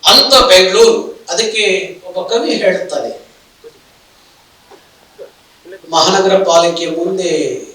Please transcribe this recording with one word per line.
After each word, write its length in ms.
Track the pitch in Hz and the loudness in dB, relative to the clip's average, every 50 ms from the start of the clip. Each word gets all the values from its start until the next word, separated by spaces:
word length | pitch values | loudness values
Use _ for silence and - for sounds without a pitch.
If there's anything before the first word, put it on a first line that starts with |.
| - | 2
ಅಂತ 300 | - - - - - 269 | 2 2 2 2 2 2
ಬೆಂಗಳೂರು, 880 | 262 - - 185 185 185 185 185 214 233 226 - - - - - - - - | 2 4 6 4 4 4 4 4 4 4 4 4 0 -4 -8 -14 -16 -12 -8
ಅದಕ್ಕೆ 680 | - - 226 214 214 208 208 190 185 180 - - - - - | -6 -4 -4 -4 -2 -2 -2 -2 -2 -4 -4 -8 -14 -16 -18
ಒಬ್ಬ 280 | 180 175 185 - - 226 | -12 -10 -10 -6 -4 -4
ಕವಿ 220 | 247 294 - - | -2 -2 -2 -4
ಹೇಳ್ತಾನೆ, 720 | - - 190 185 - - - - - - - - - - _ _ _ _ _ _ _ _ 466 _ _ _ _ _ _ _ _ _ _ _ _ _ _ _ _ _ _ _ _ 415 359 _ _ _ _ _ _ _ _ - - _ _ _ _ _ _ _ 170 185 190 - - | 0 0 0 -2 -2 -6 -6 -8 -8 -8 -8 -10 -12 -18 _ _ _ _ _ _ _ _ -20 _ _ _ _ _ _ _ _ _ _ _ _ _ _ _ _ _ _ _ _ -20 -20 _ _ _ _ _ _ _ _ -20 -20 _ _ _ _ _ _ _ -20 -20 -20 -14 -2
ಮಹಾನಗರ 540 | 160 160 160 180 190 196 190 190 190 185 - | 0 2 2 2 2 2 2 4 2 2 2
ಪಾಲಿಕೆಯ 460 | 170 165 170 170 170 160 - 170 160 | 4 4 4 4 2 0 -4 -6 -6
ಮುಂದೆ 680 | 160 170 175 190 190 185 180 170 156 156 147 135 - - - - - | -4 -4 -4 -4 -4 -4 -4 -2 -2 -2 -2 -4 -6 -8 -12 -16 -20